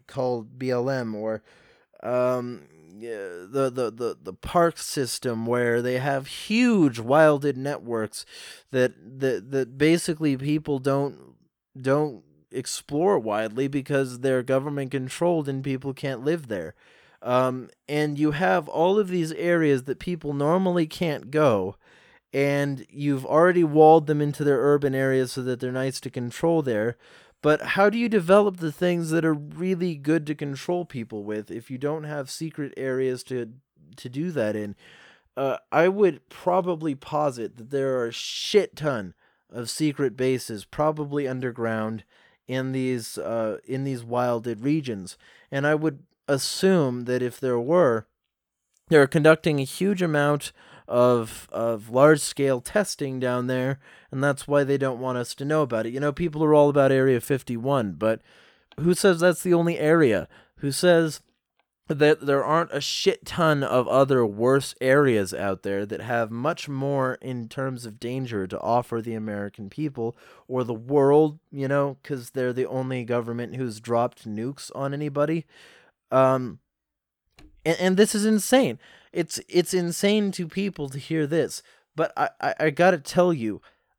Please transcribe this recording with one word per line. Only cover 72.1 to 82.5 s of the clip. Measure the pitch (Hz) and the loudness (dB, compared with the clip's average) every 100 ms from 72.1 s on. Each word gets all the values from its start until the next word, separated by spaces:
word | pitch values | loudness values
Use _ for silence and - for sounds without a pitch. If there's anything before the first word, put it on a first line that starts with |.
| 135 120 | -10 -8
they're | 135 127 | -4 -2
the | 123 113 | -2 -2
only | 131 131 127 | -4 -4 -6
government | 117 120 117 120 117 127 | -2 -4 -2 -6 -8 -6
who's | 123 107 | -6 -6
dropped | 117 117 120 - 117 | -2 0 0 -4 -10
nukes | 104 123 143 - | -6 -6 -8 -12
on | - 139 | -8 -6
anybody? | 143 151 139 151 165 - - - - _ _ - | -4 -4 0 0 -2 -6 -18 -20 -20 _ _ 0
Um, | 131 131 131 123 - _ _ _ _ _ _ _ _ - _ 160 | 4 4 4 -2 -10 _ _ _ _ _ _ _ _ -20 _ -2
and, | 170 | 0
and | 185 185 | 2 4
this | 214 214 | 4 2
is | 214 | 0
insane. | 214 - 262 185 113 - - _ | 0 4 4 4 -2 -12 -20 _
It's, | - 156 - - | -4 -4 -6 -2
it's | 175 170 | 0 2
insane | 185 170 - 202 214 202 | 0 -2 0 2 2 0
to | 185 160 | -4 -6
people | 190 202 170 139 | -4 -6 -6 -8
to | 135 | -8
hear | - 160 143 | -4 -2 0
this, | 165 120 - - _ _ - | 0 -2 -4 -16 _ _ -4
but | - - | -4 -2
I, | - - | -4 -2
I, | 135 | -6